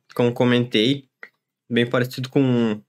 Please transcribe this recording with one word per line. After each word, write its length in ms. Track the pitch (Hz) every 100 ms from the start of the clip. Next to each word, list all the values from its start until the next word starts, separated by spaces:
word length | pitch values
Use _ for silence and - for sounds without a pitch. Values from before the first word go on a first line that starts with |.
| _
como 200 | - 123
comentei. 760 | 120 123 123 120 110 113 139 - _ - _ _ _ -
Bem 180 | 120 120
parecido 400 | 131 123 - 127
com 520 | 147 131 120 113 107